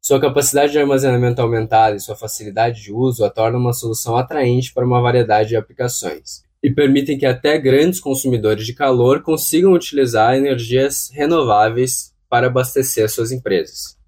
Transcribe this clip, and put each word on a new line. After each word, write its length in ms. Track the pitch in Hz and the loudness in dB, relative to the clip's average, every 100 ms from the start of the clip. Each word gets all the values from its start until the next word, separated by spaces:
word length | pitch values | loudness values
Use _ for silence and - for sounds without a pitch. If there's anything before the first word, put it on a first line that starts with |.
| - | 0
Sua 140 | 135 | 0
capacidade 540 | 139 131 135 143 143 | 2 0 0 2 2
de 40 | 147 | 2
armazenamento 640 | 143 139 135 123 123 120 | 2 2 2 2 0 0
aumentada 540 | 117 117 110 110 110 104 | 0 0 0 2 2 0
e 40 | |
sua 120 | - | -8
facilidade 680 | 104 107 - 107 98 117 113 | -12 -10 -12 -8 -2 -2 -2
de 100 | 104 | -10
uso 320 | 107 131 117 | -2 -2 0
a 60 | 104 | -2
tornam 280 | - 113 123 | 0 -2 0
uma 140 | 123 | -2
solução 460 | 120 117 110 - 117 | -2 -6 -6 -4 -2
atraente 560 | 127 151 127 123 127 | -2 -2 0 0 -2
para 120 | - 123 | -2 0
uma 140 | 123 | 2
variedade 480 | 120 120 113 107 110 | 2 0 2 0 0
de 80 | 113 | -2
aplicações, 880 | 107 - 123 - 92 76 - - _ _ | -4 -8 -6 -6 -8 -10 -14 -20 _ _
e 80 | 139 | -2
permitem 480 | 127 143 139 139 139 | 0 2 2 0 -2
que 80 | 135 | 0
até 320 | 123 147 151 | 0 0 0
grandes 440 | 131 135 165 180 | 2 4 2 0
consumidores 640 | 143 135 135 120 107 107 110 | -4 -4 -2 0 0 -2 -4
de 80 | |
calor 480 | 120 139 127 120 143 | -2 0 4 4 2
consigam 500 | 151 156 - 156 190 | 0 -2 0 2 4
utilizar 640 | 180 - 143 131 113 113 131 | 4 0 -2 0 2 2 2
energias 760 | 139 127 113 127 135 139 - | 0 -2 -2 0 0 -2 -10
renováveis 1000 | 135 147 165 131 104 110 117 127 - - _ _ | -4 0 2 2 4 2 2 -2 -4 -10 _ _
para 180 | 120 127 | 0 2
abastecer 640 | 127 127 - 127 - 107 | 0 -2 -2 -2 0 -2
suas 220 | - 113 | -2 -4
empresas. 680 | 127 127 92 78 - - - | -4 -2 -2 -2 -10 -16 -16